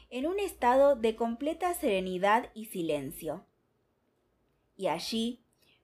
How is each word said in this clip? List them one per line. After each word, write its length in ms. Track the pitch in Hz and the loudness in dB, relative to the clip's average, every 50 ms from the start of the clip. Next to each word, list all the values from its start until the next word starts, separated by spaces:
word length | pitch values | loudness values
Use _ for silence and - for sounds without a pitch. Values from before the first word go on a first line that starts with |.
| - - | -20 -12
en 160 | 240 247 262 | -8 -6 -4
un 140 | 320 381 403 | -4 -2 -2
estado 560 | 403 359 - - - 240 247 269 277 285 285 | -4 -4 -4 0 2 4 6 6 6 6 4
de 200 | 233 220 226 220 | 4 2 0 0
completa 580 | - 233 233 233 - 285 302 330 330 370 359 349 | 0 -2 -4 -2 -4 -4 -4 -4 -2 -2 -4 -2
serenidad 760 | - - 262 196 190 190 185 185 180 185 202 214 240 - - - | 0 0 0 0 0 0 -2 -2 0 4 4 4 4 2 -2 -10
y 100 | 220 214 | -14 -14
silencio. 800 | - - 190 165 160 151 147 135 135 - - 170 156 147 185 - _ _ _ _ _ _ _ _ _ _ _ _ _ _ _ _ _ _ _ _ _ _ _ _ _ _ | -10 -6 -4 -2 -2 -2 -2 -2 -6 -10 -10 -8 -8 -8 -8 -10 _ _ _ _ _ _ _ _ _ _ _ _ _ _ _ _ _ _ _ _ _ _ _ _ _ _
Y 120 | - 190 170 | -4 -2 -2
allí, 560 | 151 165 - - 233 226 226 233 254 - _ _ _ _ _ _ _ _ | -2 -2 -4 -4 -4 -2 -2 -2 -4 -8 _ _ _ _ _ _ _ _